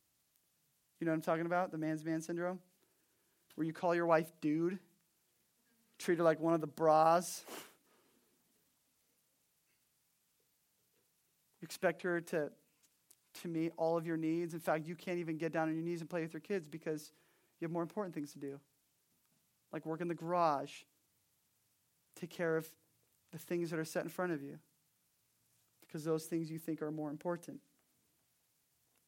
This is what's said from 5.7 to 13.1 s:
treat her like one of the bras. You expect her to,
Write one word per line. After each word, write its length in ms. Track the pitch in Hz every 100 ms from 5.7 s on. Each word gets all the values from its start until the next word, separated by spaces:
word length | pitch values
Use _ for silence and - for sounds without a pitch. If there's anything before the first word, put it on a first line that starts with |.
| _ _ -
treat 200 | - 170
her 60 |
like 140 | 170 160
one 160 | 165
of 60 | 165
the 80 | 156
bras. 760 | - 160 156 160 170 175 - - - - - _ _ _ _ _ _ _ _ _ _ _ _ _ _ _ _ _ _ _ _ _ _ _ _ _ _ _ _ _ _ _ _ _ _ _ _ _ -
You 60 | 165
expect 360 | - 185 175
her 180 | 185 170
to, 300 | 170 170 147 - _ _ _ _ _